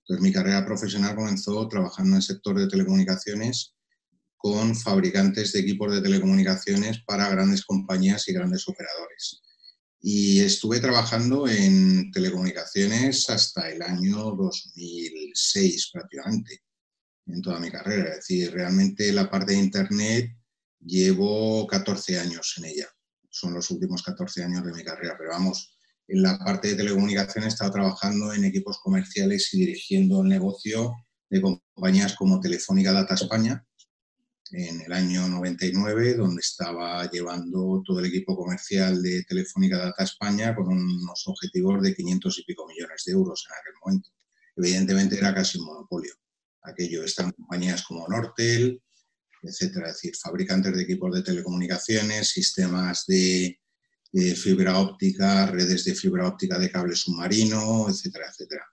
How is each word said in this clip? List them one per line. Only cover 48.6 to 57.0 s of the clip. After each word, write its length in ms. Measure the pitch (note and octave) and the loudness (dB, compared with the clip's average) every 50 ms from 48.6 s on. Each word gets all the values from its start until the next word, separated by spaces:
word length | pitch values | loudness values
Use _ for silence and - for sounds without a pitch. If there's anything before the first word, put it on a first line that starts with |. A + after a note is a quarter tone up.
| B2 B2+ B2+ B2+ _ _ _ _ _ _ _ _ _ _ _ _ - | 2 2 0 -4 _ _ _ _ _ _ _ _ _ _ _ _ -16
etcétera, 460 | E3+ G3 - F#3 F#3 F#3+ F#3 E3 E3 | -14 -10 -6 -6 -6 -6 -6 -8 -8
es 60 | E3 | -10
decir, 200 | - - - - - - | -10 -12 -10 -12 -10 -12
fabricantes 540 | - E2 F#2 F#2+ - F#2+ F#2+ F#2+ F#2+ F#2 | -10 -6 -6 -4 0 0 0 2 2 0
de 60 | F#2 F2+ | -2 -2
equipos 320 | - F#2 F#2 F2+ F#2 F2+ | -2 -4 -2 -2 -2 -2
de 80 | F2+ F#2 | -2 -2
telecomunicaciones, 1080 | F#2 F2+ F2 F2 F2+ F2+ F2+ F2+ F2 - B2 - - A2+ G#2+ G#2+ G#2+ G#2+ G#2+ G#2+ - | -2 -2 -4 -2 -4 -4 -4 -2 -2 -4 -6 -2 0 0 0 0 0 -2 -2 -2 -2
sistemas 760 | - - F#2+ - - - F#2 F2+ F2 F2+ F2+ F2+ F2 - - | -2 0 -2 -2 0 0 0 0 2 0 -2 -2 -2 -4 0
de, 520 | - F#2+ F#2 F#2 F#2 F#2 F#2 F#2 F#2 F2+ _ _ _ _ _ _ _ _ _ _ _ - | 2 2 4 4 4 2 2 0 -2 -4 _ _ _ _ _ _ _ _ _ _ _ 0
de 220 | F#2 F2+ F2+ E2+ | 2 2 2 0
fibra 440 | - - G2 F#2+ F#2 F#2+ F#2 F#2 F#2+ | 0 2 2 4 4 4 4 4 4
óptica, 680 | G2 F#2+ - - G2 F#2+ - - G2 G2 G2 F#2+ F#2+ | 2 2 0 0 0 0 2 2 2 4 4 4 4
redes 400 | F#2+ F#2 F2+ F2+ F2+ F#2 F2 - | 2 2 0 0 2 0 0 0
de 80 | F#2+ F#2 | -2 -4
fibra 340 | - - F#2+ F2+ F2+ F2+ F#2 | 0 0 0 0 2 0 -2
óptica 300 | F#3 - - F#3 F3+ F3+ | -2 -2 -4 -4 -2 -2
de 120 | F#3 F#3 | -2 -2
cable 240 | - F3+ F3 F3 E3+ | -2 -2 -2 -2 -2
submarino, 920 | - | -2